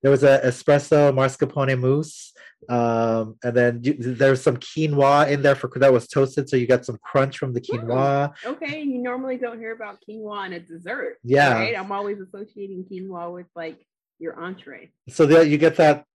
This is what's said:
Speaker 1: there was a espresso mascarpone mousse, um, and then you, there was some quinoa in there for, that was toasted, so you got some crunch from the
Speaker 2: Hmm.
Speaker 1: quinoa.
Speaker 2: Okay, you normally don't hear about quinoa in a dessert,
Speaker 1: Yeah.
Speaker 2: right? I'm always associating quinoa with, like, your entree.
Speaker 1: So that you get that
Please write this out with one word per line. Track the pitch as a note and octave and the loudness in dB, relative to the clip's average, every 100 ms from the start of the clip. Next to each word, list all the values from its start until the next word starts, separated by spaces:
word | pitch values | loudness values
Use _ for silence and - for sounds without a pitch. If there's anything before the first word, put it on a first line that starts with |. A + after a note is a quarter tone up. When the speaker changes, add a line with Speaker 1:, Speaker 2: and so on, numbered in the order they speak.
Speaker 1:
there | C3+ | 4
was | C#3 | 4
a | C#3+ C3+ | 6 4
espresso | C3 B2 - C#3+ - D3+ C#3+ | 2 -2 2 2 4 4 4
mascarpone | C3 C3+ - C#3 - C3+ C3 | 4 0 0 -4 -2 -2 0
mousse, | B2+ C#3 D#3+ - - _ - _ - | 0 0 -2 -12 -20 _ -20 _ -4
um, | B2 A#2 A2+ A2+ A2+ A2 A2 | -2 0 0 0 -2 -4 -8
and | B2 | -2
then | A#2+ A#2+ A#2+ | 2 2 0
you, | A#2+ D3 | -4 -4
there | A#2+ B2 C3+ | -6 0 2
was | C3 | 4
some | D3+ B2 | 0 -2
quinoa | - - D#3 C#3+ C#3 C#3+ C#3 | -8 -4 -2 2 4 4 2
in | C#3+ | 2
there | C#3 | 2
for, | C#3 B2 B2+ | 0 -2 2
that | C#3 | 4
was | B2 - | 4 2
toasted, | D3 C3+ C#3 C3 | 0 0 -2 -2
so | C3+ | -2
you | A#2+ | 2
got | B2 B2 | 0 0
some | A2+ | -12
crunch | - C#3 C3+ - | -4 0 0 -2
from | C3+ | -6
the | A#2+ - | -6 -6
Speaker 2:
Hmm. | A#2 A#2 | -8 -2
Speaker 1:
quinoa. | B2+ C#3 C#3 C#3+ - A3+ | 0 0 0 -2 -6 -12
Speaker 2:
Okay, | D4 D4+ D#4 | -10 -8 -6
you | C#4+ B3 | -6 -6
normally | B3 B3 C4 B3+ | -6 -6 -8 -6
don't | B3 A3+ | -8 -10
hear | A3+ | -14
about | A3+ G#3+ G3+ - | -12 -14 -18 -18
quinoa | A3 G#3+ G#3 F#3+ | -14 -12 -10 -10
in | |
a | F3 | -12
dessert, | E3+ E3 F3 C4+ - - | -16 -18 -12 -10 -10 -12
Speaker 1:
Yeah. | A#2+ C#3 C#3+ | 0 2 4
Speaker 2:
right? | A2+ A2+ - | 2 -2 -4
I'm | F#3+ | -6
always | G3+ G#3 G3+ | -8 -8 -10
associating | F#3+ G3 G#3+ G#3+ G3 F#3 F#3 | -14 -18 -18 -16 -14 -14 -14
quinoa | F#3 F#3+ F3+ F3 | -14 -12 -12 -12
with, | F3+ F3+ | -14 -18
like, | E3+ E3 C#3+ _ _ _ _ | -14 -14 -14 _ _ _ _
your | E3 - | -14 -12
entree. | E3+ F#3 - A#2+ - _ - | -14 -14 -18 -20 -20 _ -20
Speaker 1:
So | - D3+ | 0 4
that | E3 D#3+ | 6 6
you | D3 | 4
get | D#3+ D#3+ | 2 4
that | D#3 D3 _ | 4 4 _